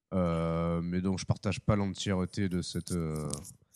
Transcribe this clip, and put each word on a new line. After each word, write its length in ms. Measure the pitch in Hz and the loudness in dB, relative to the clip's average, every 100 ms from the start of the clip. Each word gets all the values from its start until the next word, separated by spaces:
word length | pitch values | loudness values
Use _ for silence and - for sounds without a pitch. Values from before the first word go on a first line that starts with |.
| - | -4
euh, 680 | 95 87 82 82 82 85 85 | 0 2 2 2 2 0 0
mais 200 | 87 90 | 0 0
dont 160 | 95 92 | 0 -2
je 80 | - | 0
partage 340 | - 104 90 | 0 0 -2
pas 160 | - 104 | 2 2
l'entièreté 760 | 98 90 - 92 90 - 98 | 2 -2 0 0 0 0 0
de 120 | 87 | 0
cette, 300 | 82 87 - | -2 -6 -4
euh, 360 | 90 80 78 73 73 - - _ | -2 -2 -2 -2 -4 -6 -18 _